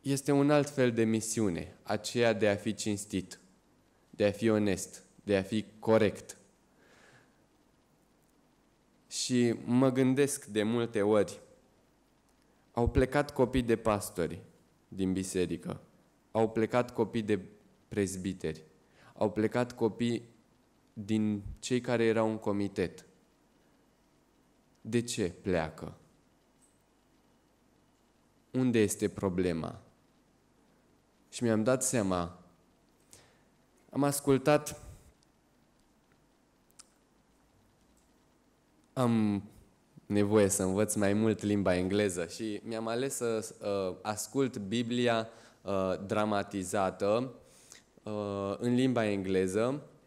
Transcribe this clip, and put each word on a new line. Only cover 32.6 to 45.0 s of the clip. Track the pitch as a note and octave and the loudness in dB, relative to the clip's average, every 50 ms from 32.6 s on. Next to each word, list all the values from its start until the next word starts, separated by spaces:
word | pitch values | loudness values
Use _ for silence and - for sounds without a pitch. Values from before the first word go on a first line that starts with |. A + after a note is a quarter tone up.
| _ _ _ _ _ _ _ _ _ _ - - - _ _ _ _ _ _ _ _ _ _ _ _ _ | _ _ _ _ _ _ _ _ _ _ -20 -20 -20 _ _ _ _ _ _ _ _ _ _ _ _ _
am | - B2+ C#3 | -4 -2 0
ascultat, | C#3+ C#3 - - C#3+ C3+ B2+ C3+ D#3 D3 D3+ D3+ - - - - - - - - - _ _ _ _ _ _ _ _ _ _ _ _ _ _ _ _ _ _ _ _ _ _ _ _ _ _ _ _ _ _ _ _ _ _ - _ _ _ _ _ _ _ _ _ _ _ _ _ _ _ _ _ _ _ _ _ _ _ _ _ _ _ _ _ _ _ _ _ _ _ _ _ _ _ _ _ _ | 0 0 -2 2 2 2 4 4 4 2 2 2 -2 -14 -14 -16 -20 -20 -20 -20 -20 _ _ _ _ _ _ _ _ _ _ _ _ _ _ _ _ _ _ _ _ _ _ _ _ _ _ _ _ _ _ _ _ _ _ -20 _ _ _ _ _ _ _ _ _ _ _ _ _ _ _ _ _ _ _ _ _ _ _ _ _ _ _ _ _ _ _ _ _ _ _ _ _ _ _ _ _ _
am | - B2+ A#2+ A#2 A2+ G#2+ G#2+ G#2 G2+ F#2+ - - - - _ _ _ _ _ _ - _ | 0 2 2 4 2 2 2 0 -2 -4 -8 -20 -20 -20 _ _ _ _ _ _ -20 _
nevoie | _ G#2 G#2 G#2 G2+ G#2+ A2 G2+ | _ 2 2 2 4 6 6 6
să | F#2+ - - F#2+ | 6 4 0 0
învăț | F#2 F#2+ G2+ G#2+ G#2 - | 0 2 0 0 0 0
mai | G#2+ G2+ G2 G2+ | 0 2 2 2
mult | G#2+ A2 A2 G#2 G2 | 2 2 2 0 0
limba | - G#2 G#2 G2+ G2 F#2+ F2+ | 0 0 0 2 2 2 2
engleză | F2+ F2+ F#2 G2 G#2 G#2 G2+ F2 F2+ E2+ | 2 2 0 2 2 2 0 0 -4 -6
și | E2 - - A2+ A2 G#2 G2 - | -6 -8 -8 -8 -6 -6 -8 -8
mi-am | A2 A2+ A2+ A2+ | -8 -8 -6 -6
ales | A2+ A#2 A#2+ C3 C#3 C3+ | -4 -4 -4 -4 -4 -4
să, | - A#2+ A#2 A2+ A2 G#2+ - - - | -4 -4 -2 -2 -4 -6 -8 -14 -10
uh, | - G#2 G2+ G2 F#2+ F#2 F2+ - | -6 -4 -2 -2 -2 -4 -6 -6
ascult | - G#2+ G#2+ G2 - - - C3+ C#3 B2 - | -6 -6 -6 -6 -8 -6 -2 -2 -2 0 -2
Biblia, | - G#2 F#2+ A2 A#2 A#2+ A#2 A#2+ A#2+ | -6 -6 -4 -4 -4 -2 -2 -2 0